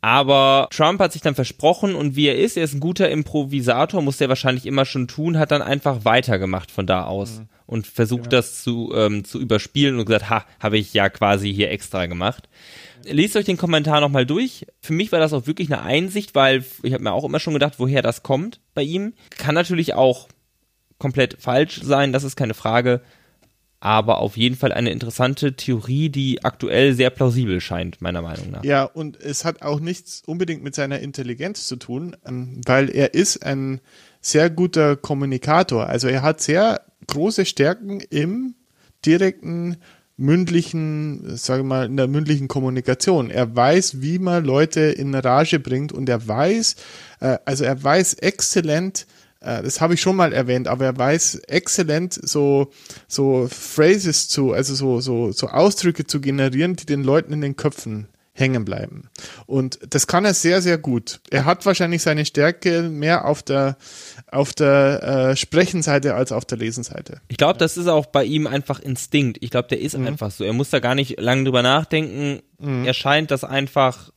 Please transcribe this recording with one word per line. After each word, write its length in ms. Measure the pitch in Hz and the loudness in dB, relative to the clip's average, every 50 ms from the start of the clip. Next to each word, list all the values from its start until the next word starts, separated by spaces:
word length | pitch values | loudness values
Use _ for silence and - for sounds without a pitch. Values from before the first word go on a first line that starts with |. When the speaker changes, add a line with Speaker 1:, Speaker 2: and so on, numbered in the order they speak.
| - | 2
Speaker 1:
Aber 640 | 110 117 135 143 131 139 139 135 135 135 139 135 - | 2 2 2 4 4 4 6 6 6 6 4 4 2
Trump 300 | - - 156 156 185 190 | 0 2 2 2 4 2
hat 140 | 202 - - | 0 0 0
sich 80 | 165 - | -2 -2
dann 120 | 160 143 | -2 0
versprochen 600 | - 131 - - _ - 151 180 185 - 202 190 | 0 -4 -4 -4 _ 2 2 2 4 0 -2 -2
und 220 | 151 147 147 131 | 0 -2 -2 0
wie 100 | 139 147 | 2 2
er 100 | 143 135 | 2 4
ist, 220 | 120 160 240 - 175 | 4 0 0 0 -2
er 60 | 165 | -2
ist 100 | 156 139 | -2 -4
ein 60 | 143 | -4
guter 280 | 139 165 180 - 196 160 | -4 -4 0 2 0 0
Improvisator, 960 | - 151 147 - - 151 143 139 139 139 123 120 120 123 147 156 - 190 151 | 2 0 -4 -2 -2 -2 -2 -2 -4 -2 2 2 2 2 2 0 0 -2 -2
muss 180 | 139 139 - | -2 -2 0
er 80 | 147 131 | 0 0
wahrscheinlich 380 | 131 131 - 131 127 127 131 | 0 0 0 -2 -2 -2 -4
immer 180 | - 139 139 135 | -4 -2 -2 -2
schon 240 | 131 - 139 127 120 | -2 -2 -6 -6 -6
tun, 300 | - - 151 165 170 160 | -6 -6 -4 -2 0 0
hat 140 | 156 147 156 | 2 2 0
dann 100 | 143 - | -2 0
einfach 420 | - 135 143 - 147 135 120 104 | -2 -4 -2 -2 -2 -4 0 0
weitergemacht 680 | 110 110 123 131 - 113 95 95 92 92 92 87 - | 2 2 2 2 2 -2 0 0 -2 -4 -4 -6 -8
von 160 | - - 98 | -8 -6 -2
da 180 | 90 95 92 90 | 0 0 -2 0
aus 340 | 55 92 98 101 113 113 110 | -4 -6 -6 -8 -8 -10 -16
Speaker 2:
Mhm. 100 | 110 110 _ _ _ | -18 -20 _ _ _
Speaker 1:
und 220 | _ 113 113 107 | _ -6 -6 -6
versucht 380 | - - - 120 107 123 123 117 | -8 -2 -2 0 0 0 -6 -2
Speaker 2:
Genau. 60 | 120 131 | 2 2
Speaker 1:
das 300 | 127 117 - - - - | 2 2 0 -8 -10 -6
zu, 300 | - 120 117 117 113 113 | -6 -4 -4 -6 -4 0
ähm, 300 | 110 110 104 104 104 101 | 2 2 2 0 -2 -6
zu 160 | - - 120 | -8 -10 -8
überspielen 580 | 123 120 113 107 - - _ 143 143 139 135 120 | -2 0 0 0 -2 -2 _ 0 2 2 2 0
und 60 | 113 | 0
gesagt, 240 | 101 113 104 104 104 | 0 0 0 2 0
„Ha, 160 | 117 107 - _ _ _ | -2 -2 -2 _ _ _
habe 160 | - 107 104 | -4 0 0
ich 160 | 107 104 - - | 0 0 0 0
ja 160 | 107 101 98 | 2 2 2
quasi 420 | - - - 101 101 98 98 101 | 0 2 2 2 2 2 0 -2
hier 200 | 98 98 101 - | 0 0 0 0
extra 340 | 78 104 - - - 95 90 | 0 -6 -8 -8 -6 -4 -4
gemacht.“ 460 | 87 87 85 90 104 131 - - _ _ _ - - - - - - - _ 123 | -4 -4 -4 -4 -4 -4 -6 -16 _ _ _ -20 -20 -20 -20 -20 -20 -20 _ -14
Lest 300 | - 151 147 185 208 - | -4 0 0 0 2 2
euch 100 | 214 202 | -2 0
den 100 | 208 185 | 0 -2
Kommentar 460 | 170 - 170 170 156 151 156 151 151 147 | -2 0 0 0 0 2 2 2 2 2
nochmal 240 | 143 139 139 127 | 2 2 2 0
durch. 400 | 123 147 185 247 262 - - - - _ _ - | 2 0 -2 -2 -2 -6 -10 -20 -20 _ _ -8
Für 100 | - 156 | -4 -2
mich 200 | 165 202 214 - | -2 -2 0 2
war 80 | 170 | 2
das 120 | 160 156 151 | 2 2 0
auch 140 | 139 120 | -2 -4
wirklich 260 | 135 156 - 180 147 143 | -4 -4 -4 -2 -2 -2
eine 100 | - - | -4 -2
Einsicht, 520 | 80 123 151 175 190 185 208 202 - - | 0 0 0 0 0 -4 -6 -6 -2 2
weil 280 | 143 135 135 135 131 131 - - - - | 4 4 4 4 2 -2 -6 -18 -8 -4
ich 100 | - 131 | -4 -4
hab 80 | 127 | -2
mir 120 | - 107 95 | -2 -2 -2
auch 120 | 101 139 | -2 -2
immer 160 | 151 143 151 | -2 -4 -4
schon 140 | - - 156 | -2 -2 0
gedacht, 220 | 147 139 147 143 - | 0 0 0 0 -2
woher 240 | 123 127 139 139 120 | -2 0 0 0 0
das 200 | 117 117 - _ | 0 -2 -4 _
kommt 380 | - 135 135 170 220 - _ _ _ _ | -2 -2 -2 -2 -6 -10 _ _ _ _
bei 80 | - 143 | -6 -4
ihm. 320 | 143 165 185 202 214 233 _ _ _ - - | -2 -2 -4 -4 -4 -8 _ _ _ -18 -8
Kann 160 | - 135 147 | -4 -2 0
natürlich 400 | 160 175 170 180 170 165 - - | 0 0 0 0 -2 0 -2 2
auch 340 | - 131 131 131 - - _ - _ _ _ _ _ _ _ _ _ _ _ _ _ | 4 4 4 4 2 -4 _ -20 _ _ _ _ _ _ _ _ _ _ _ _ _
komplett 400 | - 139 127 139 131 123 - - | -6 -4 0 0 0 0 -2 -8
falsch 400 | - - 123 131 151 156 - - - | -6 0 2 2 2 2 -2 -12 -2
sein, 300 | 123 139 139 139 139 127 | 0 2 2 2 2 0
das 100 | 135 139 | -2 -2
ist 140 | 139 - | -4 -6
keine 160 | - 139 113 107 | -4 -4 -4 -4
Frage. 480 | - - 110 110 120 123 127 123 123 - _ _ _ _ _ _ _ _ _ _ _ _ _ _ _ | -4 -2 2 2 2 4 4 0 0 -2 _ _ _ _ _ _ _ _ _ _ _ _ _ _ _
Aber 400 | - 101 107 110 110 110 110 - | -2 2 2 2 4 4 2 2
auf 180 | 107 107 - 113 | 2 -4 -2 0
jeden 180 | 113 123 127 | 0 0 2
Fall 160 | 127 - 131 - | 2 0 0 0
eine 160 | - 120 120 | 0 -2 -2
interessante 680 | 90 117 117 117 117 - 127 127 139 - - 143 139 | -2 -4 -8 -8 -2 0 0 0 0 0 -2 -4 -4
Theorie, 520 | - - - 127 113 101 107 127 139 156 160 | -4 -4 -4 -4 -4 -2 -4 -2 -2 -2 -2
die 340 | 139 139 139 135 127 - - | -2 -2 -2 -2 -2 -2 -2
aktuell 520 | 120 - _ - - - 117 131 139 131 | -6 -6 _ -6 -2 2 4 4 4 4
sehr 160 | 120 127 123 | 4 2 0
plausibel 500 | - - 139 127 117 127 127 110 92 90 | 2 2 2 2 2 2 0 0 0 -2
scheint, 400 | - - 92 87 87 90 85 _ | -2 -4 -6 -6 -6 -8 -10 _
meiner 220 | 87 87 90 87 85 | -8 -6 -6 -6 -6
Meinung 280 | 82 82 82 90 90 | -8 -10 -10 -10 -12
nach. 140 | 92 95 - | -12 -8 -4
Speaker 2:
Ja, 200 | 139 143 135 135 | 0 0 0 0
und 360 | - _ 160 160 151 - - | -2 _ -10 -12 -12 -12 -14
es 240 | - 147 143 - - | -12 -8 -8 -6 -6
hat 160 | 165 160 - | -6 -8 -6
auch 180 | - 147 147 147 | -6 -6 -4 -4
nichts 440 | 156 165 180 - - - - - _ | -4 -6 -8 -8 -10 -18 -20 -18 _
unbedingt 380 | - 156 175 185 165 165 151 117 | -10 -4 -4 -4 -4 -4 -8 -10
mit 120 | 143 135 | -10 -6
seiner 260 | - 143 135 139 135 | -6 -4 -4 -4 -6
Intelligenz 680 | - 143 135 - 135 123 120 120 143 185 208 - - | -8 -10 -10 -10 -8 -8 -8 -8 -8 -10 -8 -8 -10
zu 100 | - 131 | -10 -10
tun, 400 | 123 - - 120 135 165 175 - - _ | -10 -10 -10 -8 -8 -8 -10 -14 -16 _
ähm, 360 | - 127 127 127 127 127 131 123 | -10 -10 -10 -10 -10 -12 -12 -2
weil 240 | 127 127 131 139 135 | 2 2 2 2 2
er 240 | - 139 139 - - | 2 2 2 2 4
ist 320 | 143 196 196 - - - | 2 2 2 0 -4 -4
ein 380 | 139 139 135 135 135 131 127 _ _ _ _ - _ _ _ _ | -4 -4 -4 -4 -4 -6 -8 _ _ _ _ -20 _ _ _ _
sehr 260 | - - 151 156 175 | 0 2 4 4 4
guter 480 | 165 160 180 175 - 185 156 147 143 | 2 2 0 0 2 4 4 4 2
Kommunikator. 880 | 139 _ - 151 139 139 139 135 127 - - 151 170 190 - 127 113 113 | 0 _ -4 -4 -2 -2 -2 -4 -4 0 2 2 2 2 2 0 -2 0
Also 220 | - - 117 110 127 | 0 -2 0 0 0
er 140 | 127 135 131 | 0 2 2
hat 180 | 156 156 156 | 0 0 0
sehr 400 | - - 147 175 208 226 214 - _ _ _ _ - - | 0 0 2 2 4 2 2 -2 _ _ _ _ -10 -8
große 360 | - 143 156 208 214 - 190 | -4 0 0 0 0 0 -2
Stärken 560 | - - - 139 147 180 - - 196 202 202 | -2 2 2 2 2 2 -2 -6 -10 -10 -10
im 540 | - - - 147 147 170 196 240 262 262 240 _ _ _ _ _ _ _ _ _ - | -10 -6 -2 -2 -2 -2 -2 -4 -6 -6 -8 _ _ _ _ _ _ _ _ _ 2
direkten 720 | 151 160 175 196 190 185 - - - 165 175 170 175 175 165 _ - - _ _ _ _ | 2 4 4 4 2 0 -2 -10 -8 -6 -6 -4 -6 -6 -8 _ -20 -20 _ _ _ _
mündlichen, 1200 | - 135 135 156 175 185 170 175 170 165 - - 165 156 156 151 151 151 151 147 - - - 76 | -4 2 2 4 4 2 2 2 0 0 0 -4 -4 -4 -2 -4 -4 -4 -6 -8 -8 -10 -12 -10
sag 220 | 117 - - 135 131 | -8 -4 -2 -2 -2
ich 60 | 135 | 0
mal, 220 | 135 131 131 127 | 0 0 -2 -2
in 100 | 110 131 | -2 0
der 120 | 139 131 127 | 0 0 2
mündlichen 400 | 139 147 156 147 151 143 135 131 | 2 0 2 2 0 0 0 -2
Kommunikation. 840 | - 143 131 131 127 131 123 - 127 - - - 185 160 127 - | -4 -2 -2 0 -2 -2 0 0 0 0 2 2 2 2 2 0
Er 240 | - - 127 113 113 | 0 -2 -2 0 2
weiß, 460 | 123 120 131 156 185 185 - - 131 | 2 4 6 6 4 2 0 -4 -6
wie 180 | 131 147 165 185 | -4 -4 -2 -2
man 260 | 185 185 175 175 165 | 0 0 0 0 2
Leute 360 | 139 131 139 156 156 - 160 | 2 4 4 2 2 2 2
in 340 | 156 151 147 - 139 139 135 | 2 2 2 0 -4 -2 -2
Rage 440 | 135 127 127 123 135 156 156 - 160 | 0 2 2 4 4 4 4 2 -2
bringt 340 | 131 - 127 131 143 151 - | 0 -2 -4 -4 -4 -4 -6
und 160 | - 139 127 | -6 -2 0
er 180 | 123 117 113 | 0 -2 0
weiß, 500 | 110 107 117 143 175 208 226 226 - - - - - - - - - - _ | -4 -2 0 2 2 2 2 0 -2 -2 -4 -12 -20 -20 -20 -20 -20 -16 _
äh, 180 | - 127 131 - _ | -2 0 0 0 _
also 200 | - 139 131 147 | -4 -2 0 0
er 180 | 120 135 131 143 | 0 -2 0 2
weiß 320 | 139 147 180 185 - - | 2 4 4 4 2 -2
exzellent, 920 | - - 175 202 - - - - 220 170 160 147 156 180 190 190 - - _ _ _ _ _ _ _ | -2 -2 -2 -2 0 -4 0 0 0 0 2 0 0 -2 -2 -6 -8 -12 _ _ _ _ _ _ _
äh, 220 | - - 117 113 95 | -8 -6 -6 -4 -4
das 180 | 123 - - | -6 -4 0
habe 140 | 165 160 175 | 2 2 2
ich 60 | 165 | 2
schon 160 | - 185 190 | 2 2 2
mal 160 | 190 180 160 - | 4 2 2 2
erwähnt, 360 | - 131 120 127 127 127 - | 0 0 2 0 0 0 -2
aber 160 | 107 123 135 | -2 0 0
er 120 | 131 127 | -2 0
weiß 400 | 131 123 131 147 165 - - - - - - | 2 2 2 2 2 2 0 -2 -4 -10 -2
exzellent 640 | - 180 - - - - 185 156 147 156 175 185 - | -2 -2 -2 0 -2 0 0 0 0 -2 -2 -4 -6
so, 560 | - - 143 - 151 143 143 143 139 139 135 _ - - - - - - _ | -8 -8 -4 0 2 2 4 4 4 2 0 _ -20 -20 -20 -20 -20 -18 _
so 400 | - - 139 135 131 127 123 127 | -2 0 2 2 2 2 0 -2
Phrases 800 | - - - - - - 151 165 190 214 185 175 147 - - - | -4 -10 -14 -10 2 4 6 6 6 4 2 0 0 0 0 -2
zu, 240 | - - 139 131 104 | -2 0 0 0 2
also 220 | 92 135 131 139 | 0 -2 -2 -4
so, 260 | 131 139 135 127 117 | -2 0 0 0 0
so, 320 | 127 131 123 117 120 110 98 | 0 -2 -2 -2 -2 -2 -2
so 160 | - - 113 | -4 -6 -4
Ausdrücke 580 | - 127 165 202 190 - - 175 165 - 151 | 2 4 4 4 4 2 0 -2 0 0 -4
zu 140 | - - 151 | -4 -4 -4
generieren, 560 | 135 139 135 139 135 135 127 135 160 180 185 | -2 -2 0 0 0 0 2 0 0 0 -2
die 100 | 175 - | -4 -4
den 160 | - 147 143 139 | -4 -2 0 2
Leuten 300 | 131 139 156 165 - 151 | 4 2 2 2 0 -6
in 80 | 151 | -4
den 160 | 147 139 135 | -4 -4 -6
Köpfen 520 | - - 151 - - - 120 107 107 107 - _ _ _ _ _ | -2 -4 -4 -4 -4 -10 -10 -8 -8 -10 -12 _ _ _ _ _
hängen 280 | - 135 131 131 120 110 | 0 0 2 2 0 -2
bleiben. 460 | 95 92 - 104 - - - - - _ - - - - - - | -4 -6 -6 -8 -10 -12 -16 -20 -20 _ -20 -20 -20 -20 -20 -12
Und 320 | - - 135 131 131 - - - - | -4 -2 -2 -2 -2 -4 -12 -14 -4
das 200 | - 147 - - | -2 -2 0 2
kann 160 | - 175 196 | 0 2 2
er 100 | 208 190 | 2 0
sehr, 260 | - - 170 175 190 | 2 2 2 2 4
sehr 160 | 180 180 175 | 4 2 0
gut. 440 | 160 151 147 127 117 110 - - - _ - | 0 0 -2 -2 -2 -2 -6 -14 -16 _ -4
Er 140 | - 139 131 | -2 0 2
hat 200 | 151 175 - - | 2 2 2 4
wahrscheinlich 360 | 196 190 - 180 170 175 170 - | 2 2 2 2 0 0 0 0
seine 220 | 175 151 151 151 | 0 0 0 0
Stärke 580 | - - - 143 156 175 - - 185 170 170 170 | -2 2 2 2 2 2 2 0 0 2 2 0
mehr 440 | 170 160 147 147 156 170 - - | -2 -4 -2 0 2 2 2 2
auf 180 | - 151 - - | 0 -2 -2 -2
der, 320 | - 139 139 139 135 135 _ _ - - - - - - - - | -2 0 0 2 0 -2 _ _ -20 -20 -20 -20 -20 -20 -20 -20
auf 260 | _ - 131 139 135 - | _ -2 0 0 0 0
der, 480 | - 156 143 139 139 139 135 143 - - - 139 135 131 131 | 2 4 4 6 6 6 4 2 0 -2 -2 0 2 2 2
äh, 60 | 135 | 2
Sprechenseite 800 | 135 - - - 160 180 180 - 180 151 - 143 143 131 143 113 | 0 -2 0 2 2 2 4 2 -2 0 2 0 2 2 0 0
als 160 | 107 131 - 120 | 0 -2 -2 -2
auf 120 | 113 123 | -6 -4
der 140 | _ - 113 | _ -6 -4
Lesenseite. 600 | 113 110 117 127 120 - - - - - - - _ _ | -4 -6 -6 -6 -10 -10 -12 -14 -14 -14 -18 -20 _ _
Speaker 1:
Ich 80 | 123 | -2
glaub, 220 | - 143 151 190 - | 2 2 2 4 2
das 180 | 165 165 - | 0 -2 0
ist 100 | 170 175 | -2 0
auch 200 | 175 165 151 143 | 2 2 2 2
bei 180 | - _ 143 135 | 2 _ 0 0
ihm 240 | - 147 156 151 135 | 2 0 -2 -2 0
einfach 320 | 120 139 143 - 139 - | -2 -4 -4 -4 -8 -8
Instinkt. 580 | - 139 131 123 - - - 151 143 127 107 - | -6 -8 -8 -8 -8 0 2 2 2 2 -2 -4
Ich 100 | - 117 | -10 -4
glaub, 180 | - 123 120 - | -2 -2 -2 -2
der 120 | - - | -4 -4
ist 160 | - 147 - | -4 -6 -4
Speaker 2:
Mhm. 120 | 131 127 123 | -4 -4 -4
Speaker 1:
einfach 240 | 143 147 117 104 98 | -4 -4 -6 -8 -6
so. 100 | - 104 | -4 -4
Er 100 | 98 110 | -2 0
muss 180 | 120 143 - | -2 -2 0
da 100 | - 139 | 0 0
gar 160 | 113 120 127 | 0 2 0
nicht 240 | 139 139 127 123 - | 0 0 -4 -4 -4
lange 240 | - 117 127 135 135 | 0 0 0 2 2
drüber 180 | 135 127 123 120 | 2 2 4 4
nachdenken. 800 | 123 131 151 160 - - 156 156 151 92 131 143 143 139 - - _ _ _ | 4 4 2 0 0 -2 -2 -2 -2 -6 -6 -4 -4 -6 -6 -10 _ _ _
Speaker 2:
Mhm. 260 | - 143 135 127 123 | -6 -4 -2 -2 0
Speaker 1:
Er 100 | 131 127 | 0 -2
scheint 360 | - - 139 143 151 156 151 | -2 0 2 2 2 2 0
das 140 | 147 131 - | -2 -4 -4
einfach 640 | - 131 135 139 135 - 151 135 131 123 - - - _ | -4 -4 -4 -4 0 2 2 2 2 2 -2 -14 -20 _